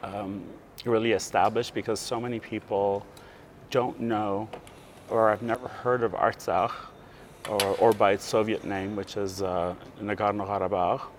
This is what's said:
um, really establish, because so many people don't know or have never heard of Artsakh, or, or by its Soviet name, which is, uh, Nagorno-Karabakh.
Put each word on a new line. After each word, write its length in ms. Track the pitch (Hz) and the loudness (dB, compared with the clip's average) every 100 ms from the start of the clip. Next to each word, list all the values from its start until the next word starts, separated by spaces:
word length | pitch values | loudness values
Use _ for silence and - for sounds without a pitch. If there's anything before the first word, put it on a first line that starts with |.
um, 400 | - 101 98 101 87 - - - - | -8 -6 -6 -6 -10 -16 -20 -10 0
really 260 | 113 113 | 2 4
establish, 580 | 101 - 101 98 110 120 | 0 0 2 2 2 -2
because 300 | - 98 107 | -4 -4 -4
so 200 | - 120 | -2 -6
many 200 | 120 117 | -4 -6
people 680 | - 110 - 101 101 101 - - - - - - - | -6 -8 -2 0 2 0 -4 -20 -20 -20 -20 -20 -2
don't 280 | 131 123 - | 0 0 -2
know 480 | 117 107 107 101 107 - - - - - - | -2 0 0 -2 -4 -12 -18 -20 -20 -20 -2
or 200 | 113 110 | 4 4
have 140 | 104 | 4
never 240 | 117 113 127 | 0 -4 -4
heard 360 | - 123 123 | -6 0 2
of 80 | 117 | 2
Artsakh, 600 | 90 - 110 - 90 107 - - - - - - - - | 2 2 2 -2 2 0 -2 -14 -18 -20 -20 -20 -16 -4
or, 140 | 107 98 98 | 0 2 4
or 160 | 113 | 4
by 200 | 107 104 | 6 4
its 120 | 98 - | 4 2
Soviet 400 | 113 110 107 - | 0 2 -2 -2
name, 300 | 98 95 104 | -4 -4 -6
which 200 | 95 - | -6 -4
is, 280 | 101 92 | -4 -4
uh, 320 | 95 90 87 87 - - | -2 0 -2 -4 -12 -10
Nagorno-Karabakh. 1000 | 104 104 104 104 98 101 92 95 90 127 - | -6 0 0 0 -2 0 0 2 2 0 -4